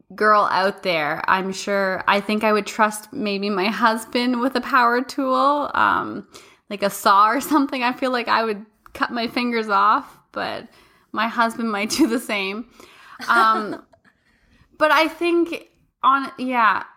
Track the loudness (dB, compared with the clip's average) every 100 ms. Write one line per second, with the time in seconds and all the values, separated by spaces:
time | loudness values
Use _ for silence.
0 | _ 0 4 4 4 2 0 -2 -2 -2
1 | -2 -2 0 0 0 -6 -4 -2 -2 -2
2 | 0 0 0 0 2 2 0 0 0 0
3 | -12 -8 -4 -2 -2 -2 -2 2 2 0
4 | -2 -2 0 0 -2 -2 0 2 4 2
5 | -2 -4 -2 2 2 0 -2 0 2 2
6 | -2 -8 -14 -20 -20 _ -14 -4 -4 0
7 | 4 6 4 2 0 0 0 -2 -4 -2
8 | -2 -2 0 0 0 -4 -10 _ _ -6
9 | -4 -4 -4 -4 -2 -2 0 2 4 2
10 | -2 -16 _ -8 -6 -8 -12 _ _ _
11 | _ -4 -4 0 -2 -2 -4 -4 -2 0
12 | 2 0 -4 -4 -4 -6 -12 -18 -20 -20
13 | -20 -10 0 2 4 2 -2 -10 -14 _
14 | _ _ _ _ _ _ _ -2 2 4
15 | 2 0 0 2 0 -4 -14 _ _ _
16 | 0 2 -2 -8 -4 0 2 0 -6